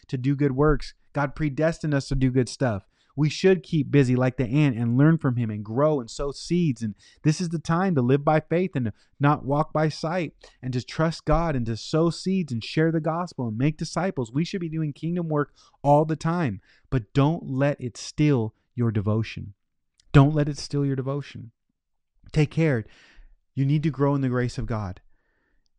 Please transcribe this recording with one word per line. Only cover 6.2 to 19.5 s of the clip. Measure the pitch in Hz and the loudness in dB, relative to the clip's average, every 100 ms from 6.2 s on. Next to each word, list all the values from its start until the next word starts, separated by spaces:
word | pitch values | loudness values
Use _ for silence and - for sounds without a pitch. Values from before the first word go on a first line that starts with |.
| 143 | -8
seeds. | - - 175 165 117 | -8 -2 0 0 0
And | 110 - _ _ | -4 -8 _ _
this | 151 156 | 0 0
is | 175 | -2
the | 165 | -6
time | - 170 190 147 | -2 0 0 2
to | |
live | 123 139 | 2 2
by | 151 156 | 2 0
faith | - 165 190 135 | 0 -2 -2 -2
and | 113 | -4
to | - _ - | -6 _ 0
not | 143 143 117 | 2 2 0
walk | 143 151 | -2 -2
by | 151 156 | 0 -2
sight | - 160 185 156 - - _ | -2 -6 -4 -6 -10 -20 _
and | 127 | -8
to | 123 | -6
trust | - - 165 - - | -6 -2 -2 -2 0
God | 156 170 131 | 0 0 -2
and | 113 | -4
to | 113 | -6
sow | - 156 170 | -2 0 0
seeds | 160 180 190 156 | 0 -2 -2 -2
and | 117 | -6
share | - 156 165 | -4 0 0
the | 160 | 0
gospel | 156 165 180 - 117 | -2 -4 -6 -6 -6
and | 107 | 0
make | 143 151 | 0 -2
disciples. | 165 165 185 139 113 | -6 -4 -4 -4 -4
We | 131 175 | -2 -2
should | 196 | -4
be | 170 | -6
doing | 160 151 | -4 -6
kingdom | - 160 175 165 | -6 -6 -4 -2
work | 147 143 _ _ _ | -2 -4 _ _ _
all | 143 147 156 | 2 4 4
the | 151 | -2
time, | 165 175 139 92 - _ - | -2 0 -2 -4 -10 _ -4
but | 131 107 | -4 -2
don't | 139 143 170 147 | 2 2 2 -4
let | 131 143 - | -2 0 -2
it | 123 - | -8 -10
steal | - - 151 131 110 - _ - | -8 0 2 2 0 -8 _ -4
your | 117 | -2
devotion. | 107 101 110 107 - 95 | 0 0 -2 -2 -8 -14